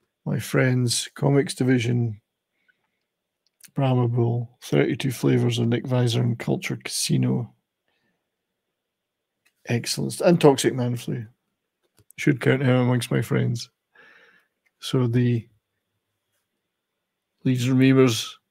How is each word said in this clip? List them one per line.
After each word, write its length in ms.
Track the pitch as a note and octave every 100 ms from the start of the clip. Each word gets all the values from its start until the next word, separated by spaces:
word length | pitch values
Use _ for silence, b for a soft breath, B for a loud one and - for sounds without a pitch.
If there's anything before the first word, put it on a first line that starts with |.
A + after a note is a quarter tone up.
| _ _ -
my 140 | C#3
friends, 680 | - C#3 C3 B2+ A#2+ - -
Comics 400 | - C#3 C#3+ -
Division, 640 | - B2+ B2+ A#2 A#2+ A#2 G#2 _ _ _ _ _ _ _ _ _ _ _ _ _ _ - -
Brahma 320 | C3+ B2+ A#2+
Bull, 500 | A#2+ A#2 A#2+ A#2 _
Thirty-two 500 | - D3 - - C3+
Flavors 480 | A#2+ C#3 B2+ A#2+ A#2
of 80 | A#2
Nick 180 | A#2+ C3+
Visor 360 | B2+ B2 A#2
and 180 | A#2+ A#2+
Culture 400 | - C3+ - A#2+
Casino. 720 | - - - C3 B2+ B2+ A#2+ _ _ _ _ _ _ _ _ _ _ _ _ _ _ _ _ _ _ _ _ _ -
Excellent. 540 | A#2+ - - C3+ B2
And 180 | F#3+ E3+
Toxic 340 | D3+ C3 A#2+
Man 220 | C3 B2 A#2+
Flu. 300 | - C3 A2 _ _ _ _ _ _ _ _ -
Should 240 | - B2+
count 220 | C3 C3
him 120 | C3 B2+
amongst 360 | B2 B2 -
my 100 | C3+
friends. 480 | A#2+ B2+ B2 A#2+ - _ _ _ b b b b b _ _ _
So 260 | - C3+ B2
the 420 | B2 B2 A#2+ - _ _ _ _ _ _ _ _ _ _ _ _ _ _ _ _ _ _ _
Legion 300 | - B2+ A#2+
of 40 | C3
Memers 560 | C3 C3 C3 A2+ - - _